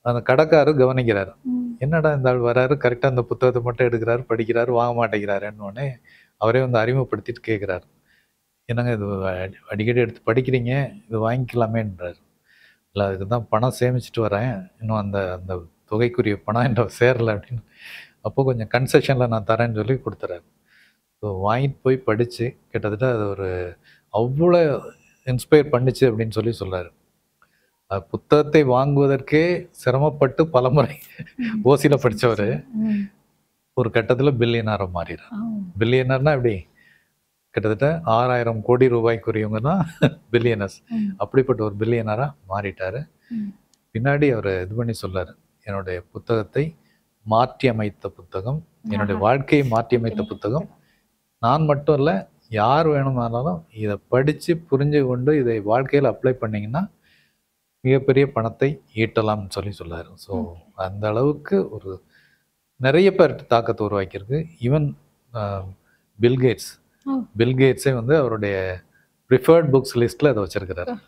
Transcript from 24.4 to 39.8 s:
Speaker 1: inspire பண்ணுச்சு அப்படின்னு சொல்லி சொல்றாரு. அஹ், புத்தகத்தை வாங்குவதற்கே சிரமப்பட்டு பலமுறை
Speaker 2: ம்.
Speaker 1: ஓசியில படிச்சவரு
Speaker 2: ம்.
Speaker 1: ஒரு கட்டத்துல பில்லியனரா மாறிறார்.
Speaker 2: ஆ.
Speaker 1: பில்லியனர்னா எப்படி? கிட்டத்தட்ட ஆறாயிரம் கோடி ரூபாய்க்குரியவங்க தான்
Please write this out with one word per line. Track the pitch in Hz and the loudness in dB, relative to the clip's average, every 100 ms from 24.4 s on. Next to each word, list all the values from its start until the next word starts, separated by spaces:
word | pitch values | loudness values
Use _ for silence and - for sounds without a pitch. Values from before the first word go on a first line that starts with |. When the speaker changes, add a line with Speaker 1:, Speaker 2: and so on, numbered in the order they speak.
| 175 175 160 120 - - _ _ - | 4 4 2 0 -8 -20 _ _ -6
Speaker 1:
inspire | 127 - 151 143 | -4 4 4 6
பண்ணுச்சு | 123 131 120 | 2 0 2
அப்படின்னு | 131 110 113 | 2 2 -4
சொல்லி | 110 110 110 | -2 -4 -4
சொல்றாரு. | 95 92 87 _ _ _ _ _ _ _ _ _ _ | -6 -6 -8 _ _ _ _ _ _ _ _ _ _
அஹ், | 98 | -8
புத்தகத்தை | - - _ 147 147 156 | -6 -10 _ 2 4 4
வாங்குவதற்கே | 139 123 139 143 139 135 135 151 170 175 - | 4 2 2 2 2 0 0 2 2 -2 -6
சிரமப்பட்டு | - - 131 151 143 135 123 165 | -6 -2 2 0 2 0 2 2
பலமுறை | 131 127 143 - - - - - - | 2 4 2 2 -2 -20 -20 -18 -8
Speaker 2:
ம். | 240 220 131 | -6 0 4
Speaker 1:
ஓசியில | 143 151 135 | 4 4 4
படிச்சவரு | 123 110 123 107 104 143 - | 2 0 0 0 -2 -4 -6
Speaker 2:
ம். | 220 220 208 202 _ _ _ _ _ _ | -4 -2 -2 -4 _ _ _ _ _ _
Speaker 1:
ஒரு | - 117 | -4 0
கட்டத்துல | 117 110 120 143 127 | 0 0 2 2 2
பில்லியனரா | 117 117 110 104 95 | 0 0 -2 -4 -4
மாறிறார். | 87 85 82 - | -6 -8 -12 -12
Speaker 2:
ஆ. | 208 226 214 185 101 | -10 -8 -8 -10 -2
Speaker 1:
பில்லியனர்னா | 113 127 127 131 143 | 2 2 2 0 0
எப்படி? | 143 120 98 - _ _ _ _ _ _ _ _ | 2 0 -2 -8 _ _ _ _ _ _ _ _
கிட்டத்தட்ட | - 107 107 139 165 | -4 -2 0 0 0
ஆறாயிரம் | 160 113 123 123 117 113 | 0 2 2 0 0 -4
கோடி | 107 123 131 | 2 4 6
ரூபாய்க்குரியவங்க | 120 113 117 117 110 107 107 | 4 0 0 -2 -4 -2 -2
தான் | 127 190 | -2 0